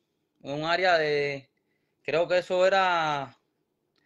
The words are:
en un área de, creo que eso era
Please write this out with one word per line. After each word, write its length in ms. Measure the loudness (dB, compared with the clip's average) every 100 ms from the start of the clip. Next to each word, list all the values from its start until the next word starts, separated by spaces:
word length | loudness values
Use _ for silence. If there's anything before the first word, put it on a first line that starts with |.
| _ _ _ _
en 100 | -10 -6
un 40 |
área 340 | -2 0 2 2
de, 500 | 2 0 -2 -6 -12 _ _ _ _ _
creo 240 | -4 -2 0
que 100 | 0
eso 280 | 0 0 2
era 720 | 2 2 0 -2 -4 -6 -14 _ _ _ _ _ _